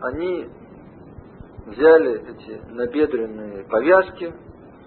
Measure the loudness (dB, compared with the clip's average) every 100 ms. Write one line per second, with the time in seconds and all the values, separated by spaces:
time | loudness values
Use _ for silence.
0 | -8 -6 -6 -6 -10 -16 -20 -20 -20 -20
1 | -20 -20 -20 -20 -20 -20 -12 4 6 8
2 | 4 -2 -8 -18 -16 -18 -12 -8 -4 0
3 | 0 0 -6 -8 -14 -14 -4 0 4 4
4 | 2 -6 -12 -14 -20 -20 -20 -20